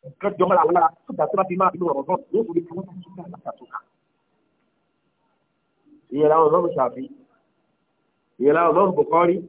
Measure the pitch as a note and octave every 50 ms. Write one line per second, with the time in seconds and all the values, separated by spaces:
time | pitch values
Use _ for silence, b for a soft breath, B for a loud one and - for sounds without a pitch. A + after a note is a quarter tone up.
0 | _ F3 - _ - G3+ G3 D3+ F3+ F#3 F#3+ F3 D#3+ D#3+ F3 F3+ E3 - - _
1 | _ - G3 - D#3 - - G3 F#3+ F#3+ F3+ F#3 F#3+ F3+ - F3+ F3+ E3+ C#3 C#3
2 | C#3 - F#3 F3 - _ E3+ G#3+ A#3 E3+ E3+ E3+ E3+ - E3 F#3 F#3+ - - -
3 | - - - - A3+ F#3 - - _ - - _ B2 _ - A2 _ _ _ _
4 | _ _ _ _ _ _ _ _ _ _ _ _ _ _ _ _ _ _ _ _
5 | _ _ _ _ _ _ _ _ _ _ _ _ _ _ _ _ _ _ _ _
6 | _ _ - C#3+ D3+ D3+ D#3 D#3+ D#3+ D3+ D#3 F3+ F3 E3 - C#3+ C3 B2 - B2+
7 | C3 B2+ - - _ _ _ _ _ _ _ _ _ _ _ _ _ _ _ _
8 | _ _ _ _ _ _ _ _ B2 C#3+ D3 E3 E3+ E3+ D3+ F3+ G3+ F#3+ F3+ D3
9 | D3 - E3 E3 F3 F3 F3+ F#3 -